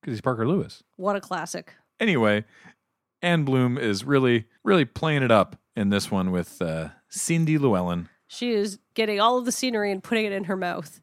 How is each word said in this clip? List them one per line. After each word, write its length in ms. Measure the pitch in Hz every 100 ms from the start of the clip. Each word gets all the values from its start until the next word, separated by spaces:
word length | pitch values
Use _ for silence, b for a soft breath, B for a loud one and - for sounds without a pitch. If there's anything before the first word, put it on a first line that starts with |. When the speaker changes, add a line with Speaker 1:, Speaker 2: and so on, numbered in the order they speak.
Speaker 1:
'Cause 120 | -
he's 80 | 113
Parker 260 | 131 120 113
Lewis. 340 | 185 76 - _ _
Speaker 2:
What 200 | 190 202
a 60 |
classic. 520 | - 175 160 - - - _ _
Speaker 1:
Anyway, 460 | 226 156 107 104 110 B B B _ _ _ _
Anne 220 | 175 170
Bloom 340 | 139 131 123 123
is 280 | 120 98 135
really, 400 | 139 127 117 110 _
really 220 | - 190 131
playing 380 | - 160 147
it 80 | 131
up 280 | 110 - - _ -
in 140 | 101
this 200 | 101 -
one 220 | 101 92
with, 300 | 90 85 -
uh, 280 | 85 80 78 - _
Cindy 480 | - - 170 160 156
Llewellyn. 520 | 139 98 90 87 85 _ _
Speaker 2:
She 240 | - 247
is 280 | 220 208 190 _ -
getting 240 | 220 202
all 180 | 220 254
of 80 | 240
the 60 |
scenery 400 | 233 262 233 208
and 120 | 196
putting 220 | - 226 214
it 60 |
in 140 | 196 175
her 120 | 190
mouth. 420 | 180 175 147 -